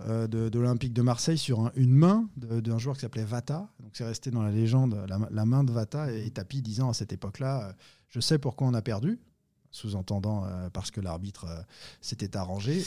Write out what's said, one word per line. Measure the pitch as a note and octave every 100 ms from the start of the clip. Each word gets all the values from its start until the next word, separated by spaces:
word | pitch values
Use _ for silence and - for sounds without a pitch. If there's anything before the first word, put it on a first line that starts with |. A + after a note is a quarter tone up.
| A2
euh, | A2+ A2
de, | A2+ A2+
de | A#2+
l'Olympique | B2 B2 C3
de | A#2
Marseille | B2 A#2 - D#3+
sur | C3+ A2+
un, | A#2 -
une | B2+
main | C3+ E3+ G#3+ A3 C3+
de, | A#2 A#2
d'un | A2+ A#2
joueur | C3 C3+
qui |
s'appelait | B2 A2+
Vata. | G#2+ A#2+ A#2+ D3+ G#3 -
Donc, | A2+
c'est | - A#2
resté | A2 C3+
dans | A#2+
la | G#2+
légende, | G#2+ A2+ B2+ C3 G#2 G2
la, | G2 G#2+
la | G#2+ A2
main | C3+
de | C3+
Vata. | A#2 G#2+ D3 D3+
Et, | A2 G#2+
et |
Tapi | - F#2+ C#3
disant | A#2+ G#2+ C3
à |
cette | A2+ G#2
époque-là, | G2+ G2 - C3+ C3+ G2+
euh, « | F#2 - _ _
Je | A#2+
sais | - D#3
pourquoi | C3+ - C3
on |
a | A#2+
perdu », | A2+ G#2 C#3+ A#3 _ _ _ _ _
sous-entendant, | - A2 G2 F#2 G2+ G#2 G#2+ F#2+
euh, | F2+ F2+
parce | F#2 F#2
que | -
l'arbitre, | F#2 E2 G2 - F2
euh, | E2 F#2+ - - -
s'était | - - G2+ G2+
arrangé. « | F2+ G2 G#2+ F3